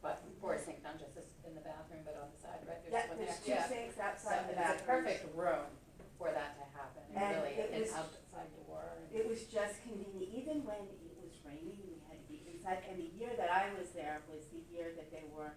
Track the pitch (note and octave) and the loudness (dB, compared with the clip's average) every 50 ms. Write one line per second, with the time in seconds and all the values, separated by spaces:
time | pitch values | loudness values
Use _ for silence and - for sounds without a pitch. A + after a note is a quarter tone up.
0 | - - - - - - - - - - - - - - - - - D#3 - D#3+ | 0 0 -2 -2 -4 -10 -10 -4 2 4 4 4 2 -2 -6 -6 -6 -8 -6 -6
1 | - - - E3 - - - - - E3+ D#3+ D#3 D3+ D#3+ D#3 D#3+ D#3 D#3+ E3+ D#3+ | -8 -10 -10 -10 -12 -12 -14 -14 -12 -12 -10 -10 -8 -8 -8 -8 -8 -10 -10 -10
2 | D#3 D3+ D3 C#3+ C#3+ C#3+ - - - - - E3 D#3 - E3+ E3+ E3 E3 A3+ A3+ | -8 -8 -6 -6 -8 -10 -10 -12 -10 -8 -8 -8 -6 -6 -6 -6 -4 2 4 4
3 | A#3 - E3 - A3 - - - - - B3+ - - - B3+ A#3 A#3 - - - | 4 4 0 -2 0 0 0 0 4 4 6 6 6 4 2 0 0 -4 -2 0
4 | G3 G#3 - - - G#3+ F#3+ F3 F#3 F#3 F3 F3 F3 D#3+ - - - A#3+ B3+ - | 0 0 0 0 2 4 4 4 4 4 2 4 6 6 6 4 6 6 8 8
5 | - - - - - D#3 D3+ E3 F3+ F3 - - G2 - - - - - - - | 8 6 4 2 0 -4 -2 4 6 6 6 6 4 -2 -6 -12 -16 -18 -16 -16
6 | - - - - F3 E3 - - - - - - C#3 - - - - - - - | -16 -14 -8 0 2 4 4 4 2 0 -4 -8 -10 -10 -8 -8 -8 -8 -8 -12
7 | - - G#3 G3+ G3 G3+ G3 D#3+ D3+ C#3+ - A3 G#3 G#3 - A3 A3 - - D#3+ | -12 -4 2 4 4 6 6 4 4 2 2 2 2 2 4 2 2 2 2 0
8 | D#3 D#3 - - - - F3 E3+ D#3+ - - D#3+ D#3 D#3 D#3 D#3 D#3+ E3+ E3+ E3 | -2 -2 -4 -12 -14 -12 -10 -10 -10 -10 -10 -12 -12 -8 -8 -6 -6 -6 -6 -8
9 | E3 D#3+ - A3 A3 A3+ A3+ - - - - G#3+ G3+ G#3 - - - A#3+ G#3+ F#3+ | -8 -4 2 2 4 4 2 0 -2 2 4 4 4 4 0 -4 -6 -6 -4 -4
10 | G3 G3+ F#3+ F#3+ F3+ F#3+ A3 B3+ - D#4 D#4 D4+ C4 A3+ G#3 G#3 G3+ G3 F#3+ E3+ | -4 -4 -2 -2 -2 -2 -2 -2 0 2 0 0 2 0 -2 -4 -4 -8 -10 -12
11 | E3 E3 - - - E3+ - - - C#3+ C#3+ D3+ E3 - G3+ G3+ F#3+ F#3 E3 - | -12 -12 -12 -12 -12 -12 -12 -12 -12 -12 -10 -6 -6 -6 -6 -6 -8 -10 -10 -12
12 | - - - D#3+ - - - - - E3+ E3+ E3+ - F#3+ F#3+ F#3+ - F#3+ F#3 F3+ | -12 -14 -14 -14 -12 -12 -12 -12 -10 -10 -12 -6 0 0 0 0 0 -4 -4 -4
13 | E3 E3 E3+ G3 A#3 A#3+ A#3 G#3 F3+ F3 F3 F#3+ G3 G3+ G3 F3+ F3+ - - E3 | -4 -4 -4 -4 -4 -2 0 2 4 6 8 8 6 6 2 -2 -4 -4 -4 -4
14 | D3+ D3+ D3+ D3+ D3+ D#3 D#3 D3+ D3+ - E3+ E3 D#3+ - E3+ E3+ E3+ E3+ E3 D#3+ | -2 -2 -2 -2 -4 -8 -10 -10 -10 -8 -10 -10 -10 -8 -6 -4 -4 -4 -4 -6
15 | D#3 D#3 D#3 D#3 D3+ D3 D3+ D#3 D3+ D3+ D3+ | -10 -10 -10 -10 -10 -8 -8 -6 -6 -6 -8